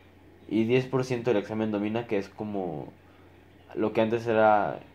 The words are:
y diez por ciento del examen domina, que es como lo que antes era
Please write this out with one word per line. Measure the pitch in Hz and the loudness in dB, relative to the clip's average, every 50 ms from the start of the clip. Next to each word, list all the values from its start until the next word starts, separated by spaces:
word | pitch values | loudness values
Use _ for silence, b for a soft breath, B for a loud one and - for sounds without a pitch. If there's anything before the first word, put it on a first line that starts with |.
| B B B - - - - - - - | B B B -20 -20 -20 -20 -20 -10 -4
y | - 110 113 | -2 0 2
diez | 110 123 131 127 | 4 2 2 2
por | 131 - 131 127 | 2 -2 -2 -2
ciento | 127 131 117 117 123 | -2 -4 -2 0 0
del | 113 101 | 0 0
examen | 98 - 110 110 110 110 | 0 -2 -4 -4 -2 -2
domina, | 104 101 101 107 110 117 117 | -2 -2 -2 -2 -2 -4 -4
que | 117 110 98 | -2 -2 -2
es | 98 - | -4 -4
como | - - 107 104 104 98 92 87 78 73 65 - - - B B B B B B B B B - - - - - - | -8 -10 -10 -6 -6 -6 -4 -4 -6 -8 -10 -12 -14 -18 B B B B B B B B B -20 -20 -20 -20 -10 -4
lo | - 107 107 110 | -2 -2 0 2
que | 113 | 0
antes | 113 110 113 117 113 120 | 0 2 0 -2 0 0
era | 113 110 110 107 107 104 98 78 60 50 - - - | 4 6 6 6 6 4 2 0 -4 -8 -12 -18 -20